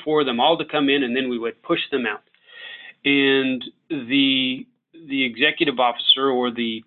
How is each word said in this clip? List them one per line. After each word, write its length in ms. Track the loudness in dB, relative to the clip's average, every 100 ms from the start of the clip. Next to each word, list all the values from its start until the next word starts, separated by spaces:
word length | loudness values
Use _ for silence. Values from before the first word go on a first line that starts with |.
for 180 | 0 0
them 160 | 0 2
all 180 | 2 2
to 60 |
come 240 | -2 0 2
in, 140 | 2
and 140 | 0 -2
then 120 | -2
we 100 | -4
would 220 | -6 -8
push 180 | -4 -4 -2
them 160 | -4 -4
out. 160 | -6 _ _ _ -20 -18 -18 -20 -4
And 600 | 0 4 4 4 2 -2 -6 -18 -10
the, 800 | -8 0 2 4 2 0 -4 -10 _ _
the 320 | -20 -6 -2
executive 540 | -2 2 0 2 0 2
officer, 480 | 0 0 0 2 2
or 200 | 0 0
the 320 | -2 -4 -6